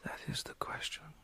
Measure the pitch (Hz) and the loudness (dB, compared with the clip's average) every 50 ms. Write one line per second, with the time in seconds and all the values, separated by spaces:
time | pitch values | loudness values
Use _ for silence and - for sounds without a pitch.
0 | - - - - - - - - - - - - - - - - - - - - | -2 -2 -2 -2 0 0 2 2 2 0 0 0 0 2 2 2 2 2 0 0
1 | - - - - | -4 -8 -12 -12